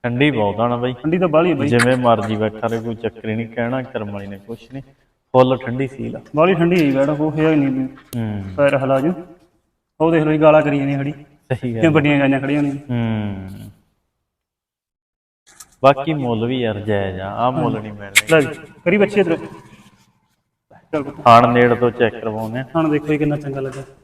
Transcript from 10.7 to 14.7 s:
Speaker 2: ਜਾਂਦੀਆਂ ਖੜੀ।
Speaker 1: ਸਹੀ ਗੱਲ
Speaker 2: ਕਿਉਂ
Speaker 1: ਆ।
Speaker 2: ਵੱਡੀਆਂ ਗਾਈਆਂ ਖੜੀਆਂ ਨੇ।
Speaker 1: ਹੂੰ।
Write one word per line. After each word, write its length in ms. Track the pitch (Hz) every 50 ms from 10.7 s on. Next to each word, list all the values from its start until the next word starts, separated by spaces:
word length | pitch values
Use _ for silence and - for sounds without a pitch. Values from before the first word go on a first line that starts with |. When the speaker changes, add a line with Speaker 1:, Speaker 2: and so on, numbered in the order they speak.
| 143 143
Speaker 2:
ਜਾਂਦੀਆਂ 200 | 139 139 139 139
ਖੜੀ। 140 | 139 143
Speaker 1:
ਸਹੀ 600 | 151 - - _ _ _ _ _ 127 - - 123 117
ਗੱਲ 60 | 113
Speaker 2:
ਕਿਉਂ 120 | 110 -
Speaker 1:
ਆ। 20 | -
Speaker 2:
ਵੱਡੀਆਂ 240 | 160 143 147 147 143
ਗਾਈਆਂ 220 | 139 135 139 135
ਖੜੀਆਂ 220 | 139 135 143 147
ਨੇ। 80 | 147 143
Speaker 1:
ਹੂੰ। 760 | 139 139 139 - 123 120 117 113 110 107 104 101 101 95 95 95 98 101 107 107 - _ _ _ _ _ _ _ _ _ _ _ _ _ _ _ _ _ _ _